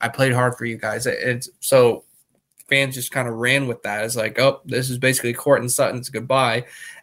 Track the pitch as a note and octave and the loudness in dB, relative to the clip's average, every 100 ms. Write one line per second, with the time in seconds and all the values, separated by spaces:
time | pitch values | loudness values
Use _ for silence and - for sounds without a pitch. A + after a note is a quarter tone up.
0 | A#2 A#2 C3 B2 B2 A#2 A#2+ A2+ A2 A2 | -6 0 2 2 2 0 -6 -6 -4 -4
1 | B2 - A#2 A#2+ - _ - C3+ B2 A2 | -4 -4 -2 -4 -6 _ 2 6 6 4
2 | - _ _ _ _ _ - C#3 C3+ C3 | -6 _ _ _ _ _ -2 0 0 -2
3 | B2 C#3 B2 A2+ A#2+ C3+ C3 A2+ G2 G#2 | -6 -4 -4 -2 2 2 0 -4 -6 -4
4 | A2+ B2 A2 A2+ C3 C3+ - A#2 B2+ B2 | -4 -2 -2 2 2 2 -2 -4 -4 -2
5 | C3 B2 A#2+ A#2+ - C3 B2 A#2+ B2+ B2 | 0 0 -2 -2 2 2 2 0 0 -2
6 | - A2+ B2 C3 B2+ A#2 B2 - - - | -8 -8 -2 0 2 0 -6 -14 -20 -4